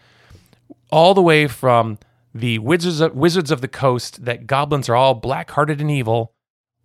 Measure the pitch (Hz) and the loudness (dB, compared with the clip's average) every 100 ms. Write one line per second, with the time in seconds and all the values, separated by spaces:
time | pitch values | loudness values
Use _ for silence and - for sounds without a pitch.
0 | _ _ _ - _ _ _ - - 156 | _ _ _ -20 _ _ _ -20 -2 2
1 | 175 196 175 156 147 - 131 120 113 107 | 4 6 4 4 2 -2 2 2 2 -6
2 | _ _ _ 113 120 110 110 175 175 151 | _ _ _ -6 -4 -2 0 -2 0 0
3 | 160 131 170 180 147 139 123 - 139 123 | -2 0 0 0 -2 -4 -6 -2 -2 -2
4 | - - 123 120 117 135 143 143 127 117 | -6 -12 -10 -8 -4 -4 -2 -4 0 2
5 | 135 120 120 147 - - 151 147 151 143 | 2 2 -4 -8 -6 -2 -2 -2 -2 -2
6 | 110 117 113 _ _ _ _ _ | -2 -2 -4 _ _ _ _ _